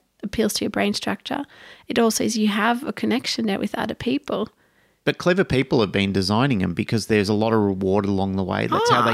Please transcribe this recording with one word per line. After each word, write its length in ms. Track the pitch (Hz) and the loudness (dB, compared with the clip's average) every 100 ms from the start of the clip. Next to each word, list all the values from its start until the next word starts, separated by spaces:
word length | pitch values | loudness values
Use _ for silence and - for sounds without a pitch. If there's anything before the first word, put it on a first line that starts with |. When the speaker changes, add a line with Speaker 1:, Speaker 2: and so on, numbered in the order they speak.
| _ _ | _ _
Speaker 1:
appeals 300 | 208 - 214 | -6 -2 -2
to 100 | - 208 | -2 -4
your 40 | |
brain 240 | 202 202 | -2 -2
structure, 500 | 208 - 202 - - 285 - - - - | -2 -4 -6 -6 -8 -8 -14 -20 -16 -4
it 100 | 233 | 2
also 240 | 226 - | 2 2
is 140 | 220 226 | -2 0
you 100 | 214 | 0
have 360 | 202 220 240 311 | 2 0 0 -4
a 80 | |
connection 520 | - - 240 - - 220 | -4 -2 -2 -2 -4 -2
there 140 | 196 | -2
with 160 | 208 - | -4 -4
other 180 | 220 - | -6 -4
people. 520 | 240 277 - 190 214 _ _ _ _ _ - | -4 -4 -4 -6 -6 _ _ _ _ _ -6
Speaker 2:
But 140 | - | -2
clever 240 | 175 180 | 2 2
people 380 | - 127 135 127 | 2 0 2 2
have 100 | 98 | 2
been 200 | 101 98 | 2 0
designing 520 | 98 95 107 139 104 | 0 2 2 2 0
'em 100 | 92 | 0
because 320 | 85 104 113 - | -2 -2 -2 2
there's 240 | 107 98 | 2 2
a 40 | |
lot 200 | 104 113 | 2 2
of 60 | 110 | 4
reward 460 | 101 95 95 98 98 | 2 2 2 2 2
along 300 | 98 98 95 | 0 0 -2
the 60 | |
way. 220 | 92 98 113 | -2 0 0
That's 240 | 220 466 | 0 2
how 120 | 120 | 2
Speaker 1:
Ah, 120 | |
Speaker 2:
they 0 | 117 | 2